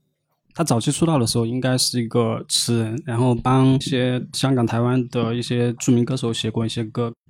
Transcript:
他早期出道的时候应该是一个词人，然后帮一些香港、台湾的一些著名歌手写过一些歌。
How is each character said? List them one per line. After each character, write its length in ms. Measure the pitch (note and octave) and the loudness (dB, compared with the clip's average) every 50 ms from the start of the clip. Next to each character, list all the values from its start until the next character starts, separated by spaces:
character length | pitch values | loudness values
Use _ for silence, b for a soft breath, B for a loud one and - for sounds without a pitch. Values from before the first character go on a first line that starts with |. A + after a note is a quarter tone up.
| _ _ _ _ _ _ _ _ _ _ _ | _ _ _ _ _ _ _ _ _ _ _
他 80 | - | -4
早 160 | C#3 - B2+ | 0 0 0
期 140 | A#2 - D3+ | 2 2 0
出 140 | C#3 - E3+ | 0 0 0
道 120 | E3 D#3+ | 2 2
的 80 | C3 A#2 | 2 2
时 120 | A2+ - | 2 0
候 80 | A#2+ A2+ | 0 0
应 160 | A#2 B2 B2+ | 0 -2 -2
该 160 | C3 C3 B2+ | 0 0 0
是 240 | B2 - - - B2 | 0 0 0 -2 -2
一 60 | A2+ A2+ | -2 0
个 340 | - A#2+ A#2 A2 A2+ - - - | 0 2 2 2 -2 -4 -4 -4
词 300 | - - - A#2+ A#2 A2+ | -4 -2 0 0 0 0
人， 220 | A2+ A2 A2+ - - | 0 -2 -4 -6 -6
然 120 | B2 A#2 | -4 0
后 160 | A#2 B2+ B2+ A#2+ | 2 2 2 2
帮 420 | A#2 A2+ B2+ C3 C3 C3 C3 C3 | 2 0 2 4 4 6 4 4
一 40 | C3 | 2
些 420 | - - C3 B2 B2+ B2+ B2 B2+ - - - | 0 -2 -2 0 0 0 -2 -4 -6 -6 -4
香 200 | - C#3+ C3+ C3+ | -2 0 2 2
港、 120 | B2 A#2 | 2 2
台 140 | G#2+ A2 A#2 | 2 0 0
湾 260 | A#2+ B2 B2+ C3 A#2+ | 0 2 0 0 -2
的 260 | B2 - A#2+ A#2 A2+ A#2+ | -2 -2 -2 -2 0 -2
一 80 | A#2+ | -4
些 300 | A#2+ - B2 A#2+ A#2+ A#2+ A#2+ | -4 -2 0 0 0 0 -2
著 200 | - - C3+ B2 | 0 2 2 4
名 100 | A#2+ A#2+ | 4 2
歌 140 | - C3 | 0 -2
手 160 | B2 A#2+ A2+ A2 | -2 -2 -4 -4
写 180 | - - A2 | -2 -4 -4
过 140 | - A#2 A2+ | -2 -2 -2
一 40 | A2 | -2
些 140 | - A#2 A2 | -4 -6 -6
歌。 300 | A2 - B2 A#2+ A#2 A2+ - _ | -6 -4 -4 -4 -4 -6 -12 _